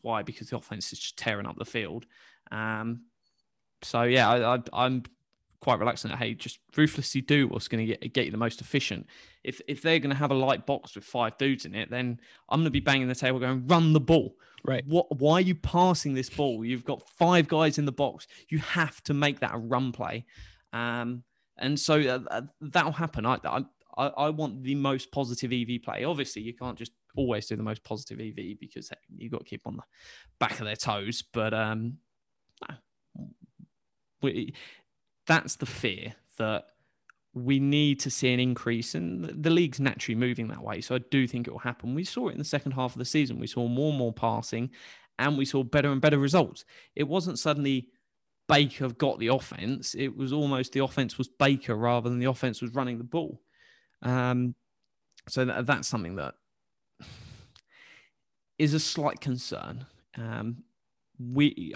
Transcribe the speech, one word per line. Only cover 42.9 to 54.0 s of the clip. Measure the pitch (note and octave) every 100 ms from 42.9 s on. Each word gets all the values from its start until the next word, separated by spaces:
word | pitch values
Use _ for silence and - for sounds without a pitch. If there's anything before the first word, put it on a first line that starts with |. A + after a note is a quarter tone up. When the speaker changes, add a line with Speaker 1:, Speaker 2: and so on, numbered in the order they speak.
Speaker 1:
of | B2
the |
season. | B2+ D#3 C3 A#2+
We | A#2
saw | B2 A#2+
more | B2 D3+
and | C#3
more | A#2+
passing, | A2 A#2 A2 - A#2 B2+ - - - _ -
and | C3+ C#3+
we |
saw | C3+ C#3
better | B2 D3 C#3+
and | C3+
better | D3 D3
results. | C#3 F3 B2+ - - - - -
It | C#3
wasn't | F#3 F3 B2
suddenly | D#3+ D3 C#3 C3 B2 _ _ _ _ _ -
Baker | D3 C#3+ - C3
got | A2+ C#3 -
the | A2+
offense. | C3+ - - G#2 C3+ - -
It | C3+ -
was | C3
almost | D3 C#3+ C3 C3
the | C3+
offense | C3+ - B2 -
was | B2
Baker | - C#3 C3+ - A2
rather | A#2+ A#2+ A#2+
than | B2
the | B2+
offense | C3 B2+ G#2+
was | B2 B2+
running | B2+ A#2
the | A#2+
ball. | E3 D#3 B2+ _ _ _ _ _ _